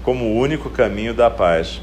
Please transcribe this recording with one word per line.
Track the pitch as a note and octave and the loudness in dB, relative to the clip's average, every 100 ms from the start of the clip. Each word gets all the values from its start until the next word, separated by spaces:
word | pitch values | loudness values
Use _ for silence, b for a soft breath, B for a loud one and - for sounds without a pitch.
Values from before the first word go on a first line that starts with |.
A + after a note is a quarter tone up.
como | - B2+ A2+ | -2 -2 0
o | A2 | 0
único | C#3 D3+ C3+ | 0 -2 -6
caminho | - A2+ G2 A2 | 0 0 0 -6
da | A2+ A#2 | 2 2
paz. | A2+ F#2 E2 D#2+ - | 4 2 2 0 -8